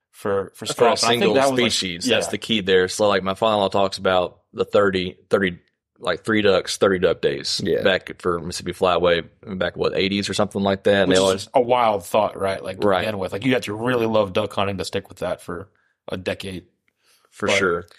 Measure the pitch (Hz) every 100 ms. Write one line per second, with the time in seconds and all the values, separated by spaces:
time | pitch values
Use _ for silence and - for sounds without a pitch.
0 | _ - 107 98 92 - 113 - 117 -
1 | 117 120 147 139 135 127 120 - 95 87
2 | 120 101 87 - - 110 92 92 92 -
3 | 104 98 92 95 110 107 95 101 98 -
4 | 95 92 90 - _ 107 95 107 101 92
5 | 90 - - 104 95 87 _ _ _ _
6 | - 85 - 107 104 90 - - 104 92
7 | 87 82 76 69 71 - 82 80 98 90
8 | - - 92 85 87 - 87 85 92 87
9 | 87 85 78 _ - 92 87 92 90 -
10 | 98 101 101 98 101 104 98 95 104 101
11 | 92 92 95 98 - 135 120 123 117 101
12 | - 117 101 - 95 85 - 92 104 92
13 | 107 104 90 101 131 123 101 104 123 123
14 | 113 110 101 98 101 - 98 95 87 101
15 | - - 90 82 - 87 95 _ _ _
16 | - 95 90 95 98 92 - _ _ _
17 | _ _ _ - - 101 95 85 90